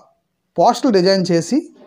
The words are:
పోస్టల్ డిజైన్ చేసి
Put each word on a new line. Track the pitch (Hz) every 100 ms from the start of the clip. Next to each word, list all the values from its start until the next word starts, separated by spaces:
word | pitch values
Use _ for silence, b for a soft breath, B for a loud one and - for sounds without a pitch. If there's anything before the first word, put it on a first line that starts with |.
| _ _ _ _ _ -
పోస్టల్ | 190 240 277
డిజైన్ | 196 180 196 180
చేసి | 170 165 277 - -